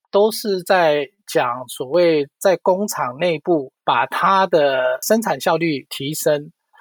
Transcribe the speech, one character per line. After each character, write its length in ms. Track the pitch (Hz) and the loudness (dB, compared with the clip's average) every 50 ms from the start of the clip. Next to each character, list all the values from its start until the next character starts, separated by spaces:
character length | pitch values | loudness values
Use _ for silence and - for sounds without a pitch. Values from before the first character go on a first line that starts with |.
| _ _ | _ _
都 200 | - 196 208 220 | 2 2 2 2
是 320 | 214 - - 214 196 185 | 0 -2 -4 -4 -4 -4
在 460 | 170 - 196 185 170 156 147 147 139 - _ _ _ | 0 0 2 4 4 2 2 0 -2 -6 _ _ _
讲 400 | - - 160 135 120 120 127 127 120 | -4 -2 -2 -2 -2 -4 -6 -10 -12
所 180 | - - 135 | -12 -10 -6
谓 420 | 127 147 175 175 170 160 151 143 143 _ | -2 0 2 4 4 2 2 -2 -4 _
在 180 | _ - 196 180 - | _ 0 0 0 2
工 280 | - 202 185 190 208 | 0 0 0 0 -2
厂 300 | 208 - - 143 123 123 | -4 -4 -6 -6 -6 -4
内 220 | 139 170 180 165 147 | -4 -2 -2 -2 -2
部 340 | - 185 175 156 135 - - _ | 0 0 0 0 0 -4 -12 _
把 220 | _ - 139 120 123 | _ -2 0 0 -2
它 420 | - - - 175 185 196 190 190 | -2 -2 0 2 2 4 2 2
的 520 | 180 185 160 147 139 135 131 127 127 127 131 | 2 2 2 4 2 2 2 0 0 -2 -2
生 220 | - - 214 226 | 0 0 0 0
产 180 | 220 208 160 135 | 0 -2 -4 -2
效 160 | - 190 165 | 0 0 0
率 300 | 160 170 165 147 131 - _ | 0 0 -2 -2 -4 -6 _
提 240 | - - 139 139 | -12 -8 -8 -8
升。 400 | 156 - - 165 151 147 147 160 - _ _ _ _ - | -6 -2 0 0 0 0 -2 -8 -18 _ _ _ _ -20